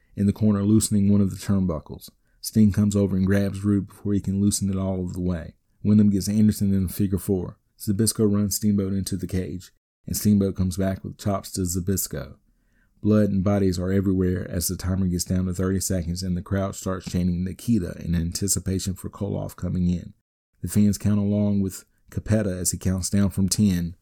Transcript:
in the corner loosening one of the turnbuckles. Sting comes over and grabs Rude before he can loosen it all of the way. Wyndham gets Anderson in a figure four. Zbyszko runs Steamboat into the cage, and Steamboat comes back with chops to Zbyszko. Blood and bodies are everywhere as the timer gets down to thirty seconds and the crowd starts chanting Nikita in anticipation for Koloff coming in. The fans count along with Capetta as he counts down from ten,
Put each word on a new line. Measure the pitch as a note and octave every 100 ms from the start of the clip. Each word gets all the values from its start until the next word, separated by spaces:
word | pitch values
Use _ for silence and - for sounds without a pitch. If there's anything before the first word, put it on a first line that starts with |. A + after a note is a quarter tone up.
| _ -
in | G2+
the |
corner | - A2 G2+
loosening | G2+ G#2+ - G#2+ G2
one | G2+
of | G2
the | F#2+
turnbuckles. | - G2 F#2 D#2 - - - _ _ _
Sting | - A2 G#2+
comes | F#2+ G#2 G2+
over | G2 F#2+
and | F#2+
grabs | G2 G2 G2
Rude | G#2 G2+ F#2+
before | - G2+
he | G2+
can | G2 G2
loosen | G2+ - G2
it | F#2+
all | F#2+ F#2+ F2+
of |
the | F#2
way. | F2+ E2+ D#2+ - _ _ G#2
Wyndham | G#2+ G#2
gets | G2 F#2+
Anderson | G#2+ G#2+ G#2 G2+
in | G2
a | F2+
figure | - G2 F#2+
four. | - F#2+ F2 - _ _
Zbyszko | - G2 A2 - G#2+
runs | G2+ G2+ -
Steamboat | G#2+ G2+ F#2+
into | G2 F2+ F#2+
the | F#2
cage, | F#2 F2+ F#2 - _ _ _ -
and | -
Steamboat | G#2 G#2 G2 F#2+
comes | F#2 F#2+
back | F#2+ F#2+
with | F#2+ -
chops | G#2 G2 -
to | -
Zbyszko. | F2+ F2+ F2+ F#2 - D2 C2+ - _ _ _ _ _ _
Blood | G#2 G#2+ G2+
and | G2
bodies | F#2+ G2+ F#2+ F2+
are | F2+
everywhere | G2 F#2+ F#2+ F#2 F#2 -
as | F2+ E2+
the | F2+
timer | F#2 F#2+ F#2+
gets | F2
down | - F#2 F#2
to | F2+
thirty | F#2 F#2+
seconds | - F#2+ E2 F2
and | F#2 F2+
the |
crowd | - G2 G2 F#2+
starts | F#2+ F#2 -
chanting | F#2 F2+ F2
Nikita | F#2 F2+ - A2 E2+ -
in | E2
anticipation | E2+ E2+ - G2+ F#2 F#2 F#2+ F#2+
for | F2+ F2
Koloff | - G2+ G2 G2+ -
coming | F2+ F#2 F2+
in. | F2 - - _ _ _ _
The | F2
fans | G#2+ G#2 G2
count | G2+ G#2
along | G2+ G#2 G#2 G2+
with | F#2+ - - _ _
Capetta | - - G2+ F#2+ F#2
as | F2
he | F2
counts | F#2 F#2 F#2
down | G2+ G2
from | - F#2+
ten, | - G#2 F2 E2+ F2+